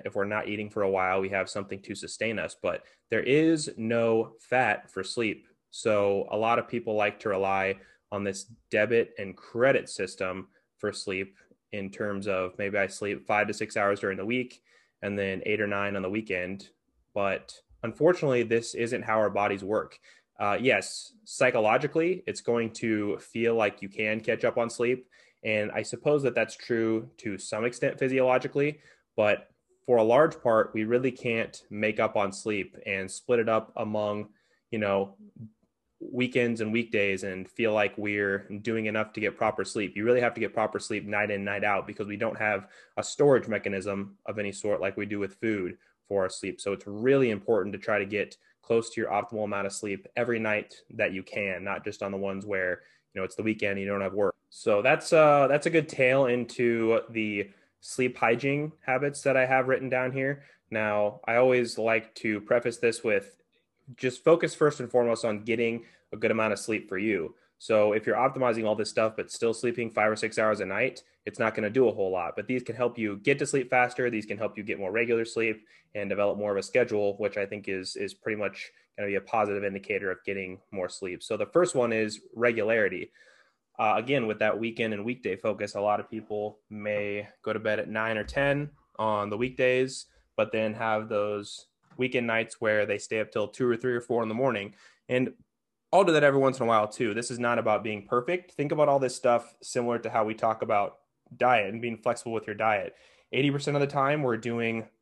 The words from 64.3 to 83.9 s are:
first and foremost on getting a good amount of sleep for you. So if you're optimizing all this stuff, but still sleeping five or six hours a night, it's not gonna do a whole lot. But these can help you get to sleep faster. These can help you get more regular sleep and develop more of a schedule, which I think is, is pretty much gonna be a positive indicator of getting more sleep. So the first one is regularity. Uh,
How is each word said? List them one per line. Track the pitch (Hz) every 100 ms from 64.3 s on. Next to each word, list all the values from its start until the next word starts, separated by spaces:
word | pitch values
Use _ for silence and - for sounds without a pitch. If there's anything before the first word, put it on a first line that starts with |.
| 170 160 -
first | 147 143
and | 120
foremost | 123 117 113
on | 117 104
getting | 110 113 117 117 - _ _
a | 107
good | 110
amount | 110 110
of | 101
sleep | - 107 -
for | 95
you. | 110 92 78 - _ _
So | - 107 104
if | 110 113
you're | 107
optimizing | 135 139 123 113 107
all | 107
this | 104
stuff, | 117 110 110
but | -
still | - 117
sleeping | 110 123 120 113
five | 110 107
or | 107
six | 110 117
hours | 110 104
a | 92
night, | 101 127 - - _ 107
it's | -
not | 110
gonna | 110 104
do | 131 117
a |
whole | 104 95
lot. | 92 82 -
But | 104
these | 127
can | 123 113
help | 120 120
you | 107 101
get | 139 143
to | 139
sleep | 143 123
faster. | 127 123 - 123
These | 110 107
can | 107
help | 104 107
you |
get | 104 95
more | 95
regular | 113 120 113 113
sleep | 117 113 107 _ _ _
and | 104 98
develop | 98 101 101
more | 104
of | 98
a |
schedule, | - 127 120 107 101 101
which | 101 104
I | 98
think | 104 98
is, | 95 92 -
is | 98
pretty | - 117 107
much | 98 - - _ _ -
gonna | 101
be | 98
a |
positive | - 113 104 101
indicator | 101 98 101 95 98
of | 90 -
getting | 98 92 92 _
more | 98 90
sleep. | - 95 87
So | - 107
the | 101
first | 170 175 131
one | 117
is | 110 107 - -
regularity. | 113 120 113 104 113 95 87 85 _ - _ _ _ _ -
Uh, | 107